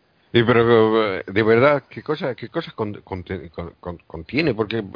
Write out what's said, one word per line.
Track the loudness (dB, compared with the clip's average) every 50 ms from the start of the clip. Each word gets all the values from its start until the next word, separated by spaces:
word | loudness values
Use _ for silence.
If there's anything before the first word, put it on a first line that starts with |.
| _ _ _ _ _ _
Sí, | 2 2 4
pero, | 4 4 4 6 6 6 6 6 4 4 2 0 0 -2
eh, | -6 -8
de | -4 -2 0 2
verdad, | 4 4 6 6 4 4 2 -2 _
¿qué | -18 -16 -8
cosa, | -8 -8 -6 -6 -8 -8
qué | -8 -12 -10
cosas | -10 -10 -10 -10 -8
con-, | -6 -6 -6 -6 -12 _
conte-, | -12 -12 -12 -10 -10 -10 -10 -10 -12
con-, | _ -12 -12 -12 -14 _
con-, | -14 -14 -14 -14 _
contiene? | _ -16 -16 -14 -6 -4 -2 -2 -2 -2
Porque, | -2 -4 -4 -4 -8 -8 -8 -8